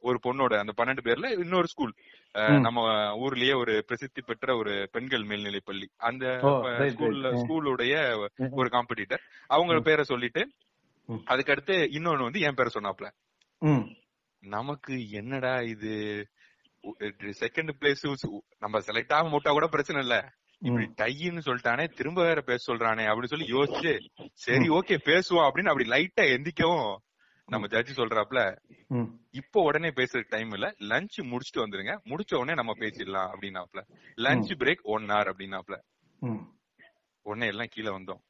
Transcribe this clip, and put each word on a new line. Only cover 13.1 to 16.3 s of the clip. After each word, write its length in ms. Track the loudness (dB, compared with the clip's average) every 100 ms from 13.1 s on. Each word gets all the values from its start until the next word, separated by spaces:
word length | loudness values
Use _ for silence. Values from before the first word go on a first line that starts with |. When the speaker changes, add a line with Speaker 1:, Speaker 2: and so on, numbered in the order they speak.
| _ _ _ _ _
Speaker 2:
ம். 260 | 4 4 2 -12 _ _ _ _
Speaker 1:
நமக்கு 680 | -10 -8 -6 -10 -8 -8 -8
என்னடா 520 | -10 -8 -4 -2 -2
இது, 640 | -4 -6 -6 -4 -4 -6 -10